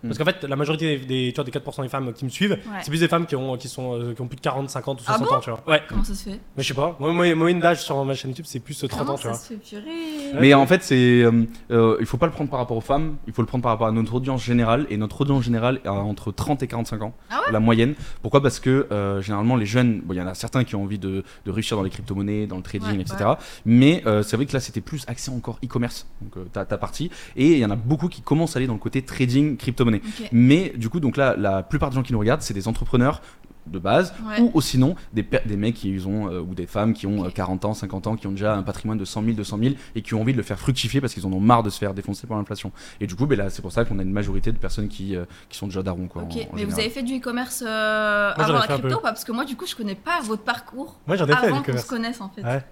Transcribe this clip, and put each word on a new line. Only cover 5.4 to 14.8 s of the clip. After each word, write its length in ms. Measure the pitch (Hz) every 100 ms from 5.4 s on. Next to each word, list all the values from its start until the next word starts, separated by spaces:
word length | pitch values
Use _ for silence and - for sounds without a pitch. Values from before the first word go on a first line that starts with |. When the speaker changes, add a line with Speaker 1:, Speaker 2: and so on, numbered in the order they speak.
| -
Speaker 2:
vois. 120 | 113 -
Ouais. 140 | 156 -
Speaker 3:
Comment 160 | -
ça 120 | - 202
se 80 |
fait ? 160 | - 190 - -
Speaker 2:
Mais 60 |
je 40 | -
sais 60 |
pas. 220 | 131 151 156
Moi, 140 | 143
moi, 200 | 170 175 160
moyenne 240 | 165 180
d'âge 240 | 170 170
sur 200 | - 139
ma 120 | 135 135
chaîne 160 | 131
YouTube, 140 | 131 160
c'est 120 | 135
plus, 240 | - 147
euh, 40 | 135
trente 140 | 110
Speaker 3:
Comment 120 | 143
Speaker 2:
ans, 40 | 139
tu 60 |
Speaker 3:
ça 60 | 117
Speaker 2:
vois. 80 | 117
Speaker 3:
se 80 | -
fait, 80 | 214
purée ? 260 | - 208 214
Speaker 2:
Ouais. 540 | 330 320 302 285 277
Speaker 1:
Mais 120 | 135 139
en 100 | 131
fait, 160 | 180
c'est, 120 | - 131 123 120
euh, 240 | 117 117 113 - -
euh, 260 | 117 113 110
il 60 | 113
faut 100 | 120
pas 80 | 170
le 60 |
prendre 180 | - 143
par 100 | 127
rapport 180 | 120 113
aux 40 |
femmes, 360 | - 143 - - -
il 60 |
faut 80 | 110
le 40 | 113
prendre 140 | 127
par 80 | 120
rapport 160 | 110 113
à 40 |
notre 220 | 110 110 120
audience 280 | 131 131
générale. 440 | 117 120 113 120